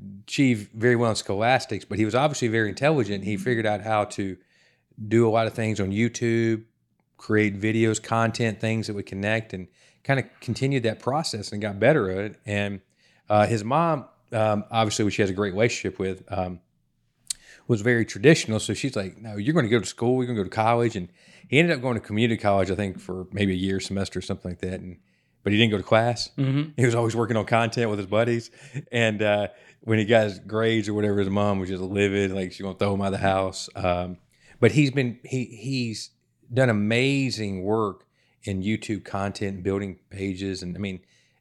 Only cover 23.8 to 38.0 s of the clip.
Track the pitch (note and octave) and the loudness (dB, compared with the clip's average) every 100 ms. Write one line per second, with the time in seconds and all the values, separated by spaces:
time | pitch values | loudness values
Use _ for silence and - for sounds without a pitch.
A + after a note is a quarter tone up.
23.8 | - F#2+ F#2+ F#2 - F#2+ F2+ F2 F#2 F#2 | -4 -6 -4 -6 -8 -8 -8 -8 -8 -8
24.8 | F#2 F2+ _ _ _ _ G2+ G#2 A2+ G2+ | -12 -18 _ _ _ _ 0 4 4 2
25.8 | - A2+ A#2 A#2 - - C3+ C#3 D#3 - | 2 2 2 -2 -6 -4 -2 0 -2 0
26.8 | B2 A#2 A#2 G#2+ A2 A2 G2 A2+ A#2 B2 | 2 2 0 0 0 -2 0 2 0 0
27.8 | A2+ G#2 F#2+ G#2 A#2 A#2 - - - C3+ | -2 -2 -2 0 2 0 -4 -18 -14 -14
28.8 | - A#2+ A2 G#2 G#2+ G#2 G2+ - - _ | -6 0 0 2 2 2 0 -6 -20 _
29.8 | A2+ A2 G#2 A2+ G#2+ F#2 G2 G#2+ A2+ A2+ | 0 2 6 6 4 -2 -6 0 2 2
30.8 | G#2 G#2 G#2 G2+ F#2+ G2+ G#2 G2 F#2 F#2 | 0 0 2 2 2 2 2 0 -2 -4
31.8 | F#2 G2+ G2+ G2 G2 F#2+ F#2 - F#2+ F#2 | -4 2 2 2 0 -2 -6 -6 -10 -2
32.8 | G#2 G2 G2 F#2+ G2 F#2+ F#2+ F#2+ - - | 0 0 0 0 2 2 0 -4 -12 -4
33.8 | F#2 F2+ F2+ F2 _ _ _ - A#2 C#3 | -2 0 -4 -10 _ _ _ 2 4 6
34.8 | C#3+ C3 B2 G#2+ - C3 A#2+ A2 A#2+ C3+ | 2 2 -2 -4 -8 -6 -6 -10 -6 -4
35.8 | A#2 G#2+ - _ _ _ - A#2+ B2+ G#2+ | -4 -6 -12 _ _ _ -6 0 2 2
36.8 | G#2 A#2 C3+ C#3 C3+ G#2 G#2 F#2+ F#2+ A2 | 2 2 2 2 0 -2 -4 -4 -2 0
37.8 | G#2 E2+ | 0 -4